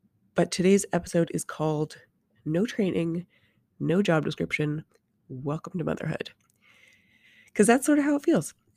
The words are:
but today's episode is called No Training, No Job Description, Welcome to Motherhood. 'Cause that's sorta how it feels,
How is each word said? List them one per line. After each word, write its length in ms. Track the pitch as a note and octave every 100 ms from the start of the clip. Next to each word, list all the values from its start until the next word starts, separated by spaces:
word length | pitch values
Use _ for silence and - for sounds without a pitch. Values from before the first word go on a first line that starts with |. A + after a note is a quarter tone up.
| _ _ _ -
but 160 | F3
today's 340 | - F3+ G3 -
episode 400 | F3 - F3 E3
is 100 | E3+
called 540 | - - D#3 D3+ D3+ - _ _ _ _ D3+
No 200 | E3 A#3
Training, 600 | - F#3+ D#3+ E3+ E3+ - _ _ _ _ -
No 220 | C#3+ F3
Job 240 | G3+ D#3+ D3
Description, 580 | - E3 - D3+ D3+ - _ _ _ -
Welcome 500 | C3 C#3+ D#3 - F3+
to 60 | D#3
Motherhood. 460 | - D#3 D3 - - _ _ _ _ _ _ _ _ _ _ _
'Cause 120 | - G#3+
that's 200 | B3 -
sorta 180 | D4
how 120 | C#4+ C#4+
it 60 |
feels, 300 | - C4+ - - _